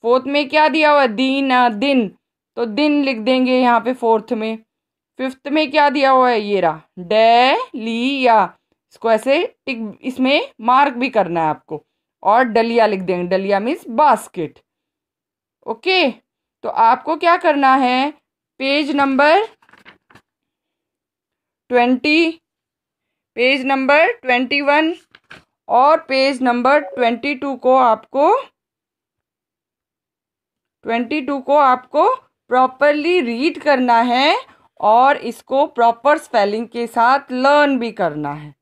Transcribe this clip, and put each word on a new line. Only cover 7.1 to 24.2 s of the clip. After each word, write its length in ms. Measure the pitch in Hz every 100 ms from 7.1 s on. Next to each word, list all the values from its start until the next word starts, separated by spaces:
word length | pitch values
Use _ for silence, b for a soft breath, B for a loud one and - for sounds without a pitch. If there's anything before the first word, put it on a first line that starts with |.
| 214 226 233 254 359 508 277 220 226 254 277 254 220 180 _ _ _ _
इसको 200 | _ 226
ऐसे 320 | 220 254 294 415 _ -
टिक, 320 | 233 214 -
इसमें 480 | 262 262 254 294 554 _
मार्क 320 | 220 254 285
भी 140 | 240 254
करना 320 | 220 175 170
है 60 | 160
आपको। 360 | 151 _ 151 _ _ _ _
और 220 | 185 226
डलिया 420 | 254 220 233 233 214
लिख 140 | 196
देंगे, 280 | 185 180 175
डलिया 320 | 190 196 196
मीन्स 260 | 220 339 339
बास्केट। 680 | 226 294 214 - 185 151 _ _ _ _ _ _ _ _ _ _ _ -
ओके, 440 | 220 349 370 285 - _ _ _ _
तो 40 | 226
आपको 480 | - 226 247 285 330
क्या 200 | 339 349
करना 380 | 349 285 269 269
है, 340 | 254 254 285 302 _ _ _ _
पेज 300 | 269 285 285
नंबर 540 | 285 277 269 294 359 440 _ _ _ - _ _ _ _ _ _ _ _ _ _ _ _ _ _ _ _ _ _
ट्वेंटी, 680 | 247 240 254 302 311 330 330 _ _ _ _ _ _ _ _ _ -
पेज 280 | 247 277 254
नंबर 460 | 269 262 294 359
ट्वेंटी 480 | 466